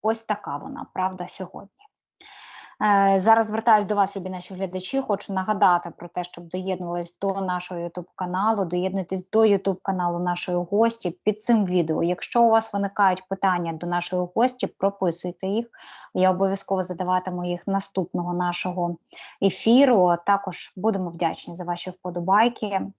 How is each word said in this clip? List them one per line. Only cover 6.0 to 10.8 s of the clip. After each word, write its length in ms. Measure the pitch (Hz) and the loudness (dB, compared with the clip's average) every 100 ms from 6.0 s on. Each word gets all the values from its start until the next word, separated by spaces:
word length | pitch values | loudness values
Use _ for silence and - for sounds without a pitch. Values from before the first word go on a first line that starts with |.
| 175 | -10
те, 160 | - | -8
щоб 240 | 170 - 170 | -8 -10 -8
доєднувались 720 | 185 185 180 175 175 180 _ | -6 -4 -4 -4 -6 -6 _
до 220 | 196 196 | -4 -2
нашого 400 | 190 180 - 175 | -2 -4 -6 -8
YouTube 240 | 170 175 170 - | -6 -8 -12 -8
каналу, 500 | 180 180 208 214 180 | -4 0 0 0 0
доєднуйтесь 640 | 180 180 190 175 190 - | 0 -2 -2 -4 -6 -2
до 100 | 220 | 2
YouTube 380 | 220 202 196 180 | 4 4 2 -2
каналу 380 | - 185 175 170 | -2 -2 -2 -2
нашої 380 | 180 175 - 175 | -2 -2 -2 -2
гості 640 | 170 202 | 0 2